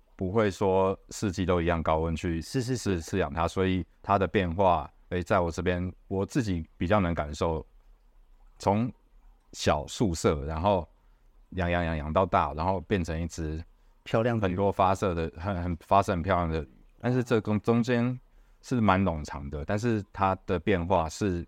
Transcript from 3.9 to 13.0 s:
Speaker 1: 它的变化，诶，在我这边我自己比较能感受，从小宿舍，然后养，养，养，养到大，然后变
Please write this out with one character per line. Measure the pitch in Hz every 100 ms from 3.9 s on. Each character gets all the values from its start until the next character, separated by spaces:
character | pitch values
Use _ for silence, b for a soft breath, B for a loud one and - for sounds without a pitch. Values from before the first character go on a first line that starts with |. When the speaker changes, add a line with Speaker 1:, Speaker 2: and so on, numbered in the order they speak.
| _
Speaker 1:
它 | - 101
的 | 90
变 | 107 87
化， | 85 92 82 67 - -
诶， | 90
在 | 87 101
我 | 85
这 | 82
边 | 87 90 90 - -
我 | 95 98
自 | 151
己 | 107 87 - -
比 | 87
较 | 107
能 | 87
感 | 85 73 73
受， | 87 80 - _ _ - _ _ - - - -
从 | - 104 123 - _ _ - _ _
小 | - - 76 67
宿 | - 107 78
舍， | 107 78 69
然 | 80
后 | 98 95 78 _ _ _ _ _ _
养， | 90 87
养， | 87 85
养， | 80
养 | 73
到 | 85 92
大， | 95 78
然 | 76 87
后 | 95
变 | 80 101